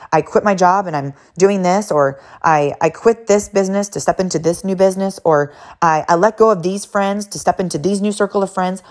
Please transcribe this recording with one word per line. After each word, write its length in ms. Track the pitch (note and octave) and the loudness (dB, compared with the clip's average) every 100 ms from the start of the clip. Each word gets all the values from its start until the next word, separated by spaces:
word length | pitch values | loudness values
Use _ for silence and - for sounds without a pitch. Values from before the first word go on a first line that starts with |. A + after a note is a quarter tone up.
| - | -2
I 120 | D#3+ | -2
quit 200 | D3+ G#3+ | 0 0
my 120 | G#3 F#3 | 0 2
job 320 | F3+ F#3+ F#3 | 2 2 -2
and 80 | D3+ | -6
I'm 180 | C#3 - _ - | -8 -12 _ 0
doing 240 | F#3+ G3+ | 2 2
this, 300 | F3+ F#3+ G#3 | 2 0 0
or 280 | D3+ C#3 C#3 - - | 0 0 -2 -16 -4
I, 320 | - D#3 C#3+ - | 0 2 0 0
I 80 | E3 | -2
quit 380 | - A#3 A3+ - | 0 0 0 0
this 200 | G3+ G3+ | 0 2
business 420 | G3+ F#3+ G3 G3+ | -2 0 -2 -4
to 100 | - | -4
step 200 | - E3+ | -4 -2
into 200 | F#3 E3 | -2 -2
this 240 | D#3+ F3 | -2 -2
new 120 | F#3+ F#3 | -4 0
business, 440 | F#3+ F#3+ G3 - | 0 2 -6 -2
or 300 | E3 D3 C#3+ - - - | 0 2 0 -8 -20 -2
I, 200 | E3+ D#3 - | 0 0 2
I 60 | E3+ | 2
let 200 | G#3 A3 | 2 4
go 140 | A3 | 2
of 140 | G3 | 4
these 200 | E3+ G3 | -2 -6
friends 440 | - G3+ G3 G3+ G#3 | -6 -4 -2 -4 -8
to 100 | E3 | -4
step 220 | - F3 | -2 -2
into 180 | F3+ D#3+ | -4 -4
these 240 | F3+ G3+ | -2 -2
new 100 | G3+ | -2
circle 300 | G3+ G3+ G#3 | -2 -2 -2
of 100 | G3 | -4
friends," 300 | G3 F#3 F#3+ - | -4 -4 -6 -12